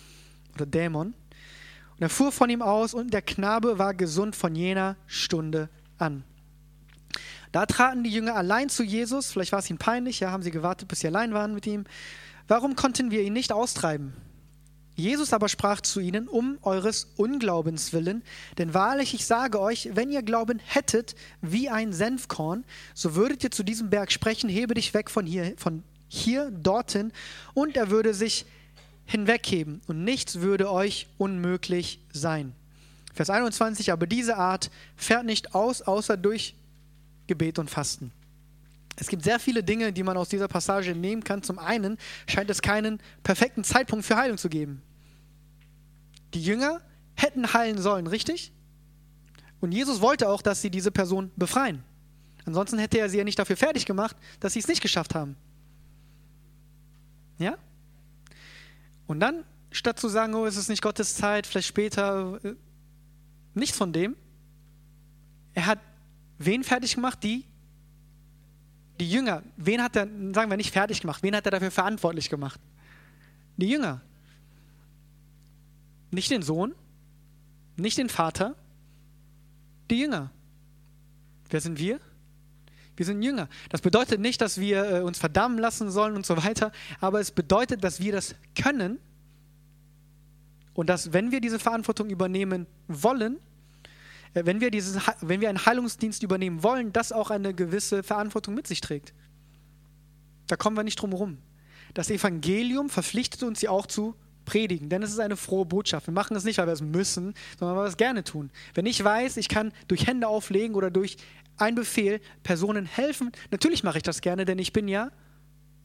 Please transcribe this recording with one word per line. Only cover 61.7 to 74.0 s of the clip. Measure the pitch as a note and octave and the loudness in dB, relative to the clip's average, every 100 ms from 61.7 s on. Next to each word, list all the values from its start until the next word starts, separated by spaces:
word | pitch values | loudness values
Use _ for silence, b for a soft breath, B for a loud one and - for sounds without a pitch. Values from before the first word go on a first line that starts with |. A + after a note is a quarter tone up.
| - G#3 G3+ G3+ G3 F#3 G3 | 0 0 0 0 0 -4 -6
äh, | G3+ A#3+ - - - - - - - - - | -10 -10 -16 -20 -20 -20 -20 -20 -20 -20 -10
nichts | G3 C#4+ - | -4 -2 0
von | F#3 | 0
dem. | E3 G3 C#4+ - - - - - - - - - - - - - | 0 -2 -4 -16 -20 -20 -20 -20 -20 -20 -20 -20 -20 -20 -20 -8
Er | F#3 F3 | 0 2
hat | G#3+ - - - - - - | 0 -4 -20 -20 -20 -20 -2
wen | D#3 A#3 | 2 2
fertig | C4 B3+ A#3+ | 2 0 2
gemacht? | - B3 - | -2 -2 -2
Die, | G#3+ A#3+ - - - - - - - - - - - - - - - - | -2 -4 -6 -18 -20 -20 -20 -20 -20 -20 -20 -20 -20 -20 -20 -20 -16 -6
die | E3+ | 0
Jünger. | A3+ B3+ E3 - - | 2 2 -2 -6 -4
Wen | D#3+ A#3 | 0 2
hat | A#3+ A3 | 2 0
er, | G3+ G#3+ G3 | -2 -4 -2
sagen | F#3+ A3 | 0 0
wir | G3 | 0
nicht | G#3 | 0
fertig | F#3+ G#3+ A3 | 0 0 0
gemacht, | E3 C#3+ | -4 -2
wen | F#3+ | 0
hat | G#3 G3+ | 0 0
er | |
dafür | F#3+ F#3 | 0 0
verantwortlich | F#3 F#3+ A3 E3+ E3 - | 0 0 0 0 -2 -4
gemacht? | D3 C#3 - - - b b b b b b - - | -4 -6 -10 -20 -20 b b b b b b -14 -2
Die | F#3 | 0
Jünger. | D4 G#3+ B2+ | 2 0 -4